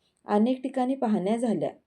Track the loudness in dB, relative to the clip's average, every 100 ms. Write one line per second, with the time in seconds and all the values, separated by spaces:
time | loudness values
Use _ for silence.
0 | _ _ 0 2 2 0 -4 -2 -2 0
1 | 0 0 0 0 0 0 -2 -6